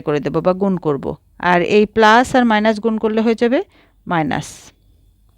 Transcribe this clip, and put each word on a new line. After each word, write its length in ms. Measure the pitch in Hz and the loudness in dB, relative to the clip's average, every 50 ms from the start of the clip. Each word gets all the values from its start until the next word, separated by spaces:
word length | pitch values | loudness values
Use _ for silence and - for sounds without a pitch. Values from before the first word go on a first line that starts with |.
| - | 2
করে 120 | 160 147 147 131 | 0 -4 -2 -2
দেব 100 | 147 151 165 165 | -2 -4 -2 -2
বা 60 | 180 185 185 | -2 -2 0
গুণ 140 | 196 196 185 170 - | -2 -2 -2 -2 -2
করব। 200 | 156 143 127 - - 151 - _ _ _ - - 180 | -4 -4 -4 -6 -8 -10 -10 _ _ _ -6 -2 0
আর 80 | 175 175 175 - 202 | 0 0 0 2 2
এই 80 | 208 214 202 - | 2 2 2 2
প্লাস 320 | 220 220 214 220 240 254 - - | 2 4 6 6 6 4 2 2
আর 60 | 254 247 233 | 2 2 2
মাইনাস 240 | 214 208 214 220 220 208 202 | 2 2 2 0 -2 0 -2
গুণ 100 | 226 220 214 226 | -4 -4 -2 -2
করলে 160 | 214 214 220 220 | -2 -2 0 0
হয়ে 120 | 240 226 - 240 | 0 0 0 0
যাবে 160 | 233 254 330 415 _ _ _ _ _ _ _ _ - | 0 0 -2 -2 _ _ _ _ _ _ _ _ -4
মাইনাস, 360 | 175 165 151 139 - - - - - - - - _ _ _ _ _ _ _ _ _ _ _ _ _ | -2 -2 -2 -2 -4 -6 -8 -10 -16 -20 -20 -20 _ _ _ _ _ _ _ _ _ _ _ _ _